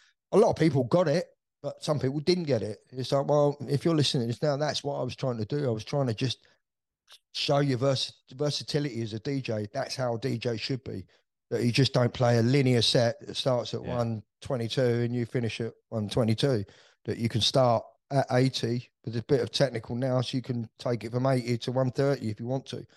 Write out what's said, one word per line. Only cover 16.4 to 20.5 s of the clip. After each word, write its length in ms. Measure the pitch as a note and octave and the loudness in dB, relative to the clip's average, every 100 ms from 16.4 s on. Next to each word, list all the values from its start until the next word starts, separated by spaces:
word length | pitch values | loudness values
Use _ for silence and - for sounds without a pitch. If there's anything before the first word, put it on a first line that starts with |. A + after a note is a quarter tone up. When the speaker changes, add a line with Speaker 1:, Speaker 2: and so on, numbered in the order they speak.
| C#3+ A#2 F#2+ - _ _ - | 2 0 -2 -12 _ _ -6
Speaker 1:
That 120 | G#2 | -2
you 120 | A2+ | -2
can 120 | A2+ | 0
start 420 | - C#3 B2+ A2+ - _ - | 2 4 4 4 0 _ -4
at 140 | C#3+ - | 0 2
eighty 580 | B2+ C3 - A2+ B2 - _ - | 2 2 0 -2 -4 -6 _ -8
with 100 | A2+ | -6
a 80 | |
bit 180 | - C#3 | 0 0
of 100 | A#2 | 0
technical 440 | - C#3 A#2 - A#2+ | 0 0 0 -6 -4
now, 260 | C3 B2+ | -2 0
so 140 | A#2 C3 | -2 -4
you 60 | |
can 260 | A#2+ | -4